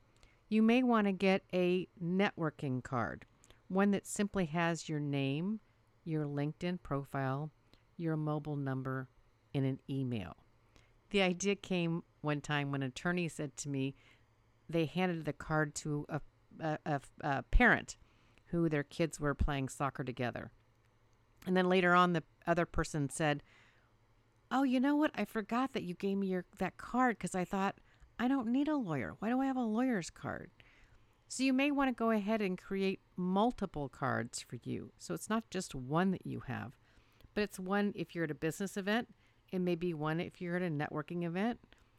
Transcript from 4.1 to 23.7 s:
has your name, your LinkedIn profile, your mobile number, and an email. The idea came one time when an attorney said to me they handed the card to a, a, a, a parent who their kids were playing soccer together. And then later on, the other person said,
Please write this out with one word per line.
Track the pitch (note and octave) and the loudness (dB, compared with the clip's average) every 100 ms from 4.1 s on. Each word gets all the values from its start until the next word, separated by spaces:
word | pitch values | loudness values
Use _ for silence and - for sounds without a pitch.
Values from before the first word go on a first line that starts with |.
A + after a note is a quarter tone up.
| - G#3 G3 E3+ | -2 -2 0 0
has | D#3+ E3+ E3 - | 2 0 0 -2
your | D3+ | -4
name, | D3 C#3+ C3+ C#3+ F3+ G#3+ - _ _ _ | 0 0 0 0 -2 -4 -8 _ _ _
your | - D#3 D3 | -6 -4 -2
LinkedIn | C#3+ C#3+ - F3 F3+ | -2 -2 -4 -4 -6
profile, | - C#3 C#3 C#3 C3+ C3+ D3+ - _ - _ - | -4 -6 -4 -4 -2 -2 -6 -12 _ -20 _ -8
your | E3 D#3 | -4 -2
mobile | D3+ D3+ D3+ D3 | -2 -2 -4 -4
number, | C#3 C3 C3+ C3 B2+ _ _ _ _ D3 | -4 -4 -4 -6 -8 _ _ _ _ 0
and | C3+ | 0
an | C3+ - | -2 -4
email. | C#3 B2+ A#2 E2+ - _ _ _ - - _ - | -4 -2 -4 -6 -12 _ _ _ -20 -20 _ -4
The | G3+ | 2
idea | F#3 F3 F#3+ G3 | 2 2 0 -2
came | - F#3 E3+ E3+ - _ | -2 -2 0 -2 -6 _
one | D3+ D3 | -2 -2
time | - D3 C#3+ | 0 -2 0
when | C#3 | -2
an | C3+ | -4
attorney | - F3 F3+ E3 | -4 -2 0 -2
said | - D3+ - | -4 -8 -6
to | C#3+ | -4
me | C#3 C3+ - - - _ _ _ _ - | -2 -2 -4 -14 -20 _ _ _ _ -4
they | E3 D#3+ | -2 0
handed | F3 F#3 E3 D3+ | 0 0 0 -4
the | |
card | - - D#3 D3+ - | -6 -2 0 0 -2
to | D#3 D3 - | -4 -4 -4
a, | D#3 - - _ - | -6 -8 -16 _ -8
a, | D#3+ D3+ - | -4 -4 -2
a, | C#3+ - - | -4 -4 -8
a | D3+ C3+ | -4 -4
parent | - - A#3+ D3+ - - - _ _ - - | 4 6 8 6 2 -14 -20 _ _ -20 -4
who | E3+ E3 | 0 2
their | D3+ | 2
kids | C#3 - E3 - | -2 -2 -2 0
were | D3 | -2
playing | C#3 - C#3+ C3 | 2 2 0 -2
soccer | - C#3+ - | -2 -4 -2
together. | C3 A#2 B2 - - - _ _ _ _ _ _ _ _ - | -6 -4 -4 -4 -10 -14 _ _ _ _ _ _ _ _ 0
And | F#3 | 2
then | F3+ | 4
later | F#3 F3+ | 6 6
on, | F3 F3+ | 8 6
the | E3+ - _ - | 4 -2 _ 0
other | E3+ E3+ | 2 2
person | - D#3+ D#3 C#3 | 0 -2 0 -2
said, | - D#3 C#3+ - - - | 0 0 0 -4 -20 -20